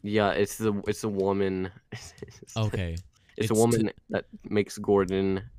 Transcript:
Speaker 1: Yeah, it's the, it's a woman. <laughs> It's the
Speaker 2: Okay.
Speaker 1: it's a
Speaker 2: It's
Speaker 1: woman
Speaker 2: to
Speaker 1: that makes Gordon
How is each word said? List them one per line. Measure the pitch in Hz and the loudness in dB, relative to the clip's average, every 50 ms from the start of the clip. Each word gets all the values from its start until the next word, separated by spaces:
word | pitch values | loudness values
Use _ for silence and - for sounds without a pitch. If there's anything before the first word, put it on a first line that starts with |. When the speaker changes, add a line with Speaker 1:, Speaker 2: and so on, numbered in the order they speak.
| - | -6
Speaker 1:
Yeah, | 104 104 107 104 101 | 0 2 2 4 4
it's | 80 - 104 98 - - | 4 2 0 0 0 -2
the, | 113 110 104 101 95 - | -2 -2 -2 -2 -4 -6
it's | 104 - - | -6 -4 -4
a | 110 | -6
woman. | 104 98 95 98 98 98 101 95 95 92 92 95 98 - _ _ | -2 0 0 0 2 0 0 -2 -2 -4 -4 -6 -8 -14 _ _
<laughs> | |
It's | - - - - - - - - - - - _ - | -16 -16 -16 -18 -18 -18 -18 -18 -18 -20 -20 _ -4
the | 117 | -2
Speaker 2:
Okay. | 110 104 - 110 92 85 82 85 - - _ _ _ _ _ - | -2 -2 -2 -4 -4 -4 -6 -8 -10 -14 _ _ _ _ _ -4
Speaker 1:
it's | 113 113 | -2 2
a | 117 | 4
Speaker 2:
It's | 107 | 4
Speaker 1:
woman | 113 117 120 113 110 104 | 6 6 4 2 2 0
Speaker 2:
to | - - _ _ | -2 -6 _ _
Speaker 1:
that | - 98 - - - - - | -4 -4 -4 -4 -18 -18 -10
makes | - 98 104 101 - - - | -2 0 0 0 0 -4 -8
Gordon | 104 101 101 101 98 87 95 95 98 95 95 95 104 120 - | 0 4 4 4 4 4 2 0 0 0 0 -2 -4 -8 -18